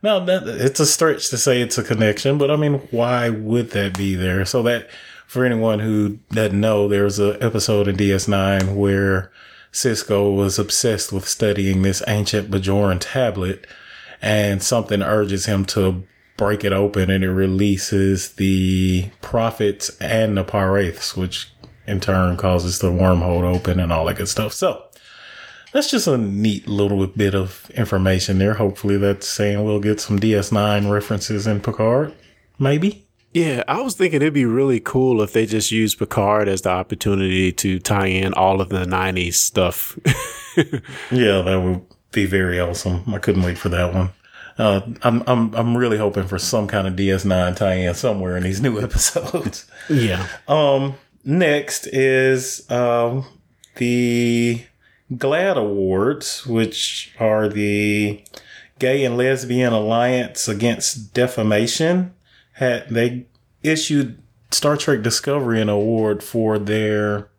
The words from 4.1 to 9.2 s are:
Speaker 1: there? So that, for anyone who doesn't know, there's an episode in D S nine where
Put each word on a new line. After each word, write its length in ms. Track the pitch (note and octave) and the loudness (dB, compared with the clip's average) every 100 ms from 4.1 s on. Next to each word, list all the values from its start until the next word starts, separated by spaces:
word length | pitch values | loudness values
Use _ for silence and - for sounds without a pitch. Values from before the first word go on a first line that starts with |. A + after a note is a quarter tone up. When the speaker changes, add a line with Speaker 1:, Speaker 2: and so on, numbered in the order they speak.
Speaker 1:
there? 320 | F#2 F#2 F#2 F#2 | -2 0 0 0
So 160 | C3 | 0
that, 260 | A#2 A#2 - - - - - | 0 0 -4 -20 -20 -20 -10
for 180 | B2+ | 0
anyone 360 | B2+ A#2 A2+ G#2+ | 0 2 0 0
who 380 | A2 G#2+ G#2 G#2 _ | 0 0 0 -4 _
doesn't 260 | A2 G#2+ G2 | -2 0 2
know, 300 | A2 G#2+ G2+ | 2 2 2
there's 300 | G2+ G2+ G2+ | 2 0 2
an 180 | G2+ - | 0 0
episode 440 | A2+ A2 - G#2+ G2+ | -2 -2 0 2 2
in 100 | F#2 | 2
D 140 | G2+ | 2
S 160 | G2 G2 | 2 0
nine 500 | G2 F#2+ G2 F#2+ G2+ | 0 2 2 0 2
where 540 | G2+ G2 G2 F#2+ | 2 2 2 0